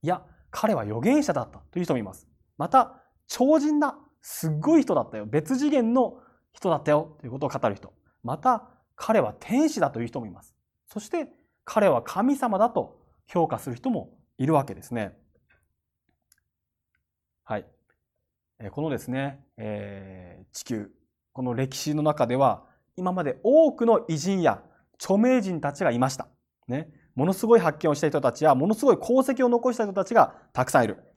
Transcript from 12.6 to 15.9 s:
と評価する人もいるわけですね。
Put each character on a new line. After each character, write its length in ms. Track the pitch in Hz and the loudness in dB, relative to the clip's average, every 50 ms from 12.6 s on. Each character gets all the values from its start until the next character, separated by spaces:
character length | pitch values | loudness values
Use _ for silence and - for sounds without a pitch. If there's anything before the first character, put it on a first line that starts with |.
| 214 233 | 0 0
と 300 | - 175 127 - - _ _ _ _ _ _ | 0 -2 -6 -6 -10 _ _ _ _ _ _
評 200 | _ - 180 165 | _ -2 0 0
価 120 | 156 - 110 | 0 -2 -6
す 120 | - 139 | -6 -8
る 60 | 123 | -10
人 140 | 120 - 269 | -6 -4 -4
も 260 | 233 160 101 - _ _ _ _ _ _ | -4 -4 -6 -10 _ _ _ _ _ _
い 80 | 127 | -2
る 80 | 135 160 | 2 2
わ 100 | 147 135 | 2 0
け 100 | - - | -2 -10
で 80 | - - | -16 -14
す 100 | - - | -8 -6
ね。 240 | 117 104 95 - _ _ _ _ _ _ _ _ _ _ _ _ _ _ _ | -6 -6 -6 -10 _ _ _ _ _ _ _ _ _ _ _ _ _ _ _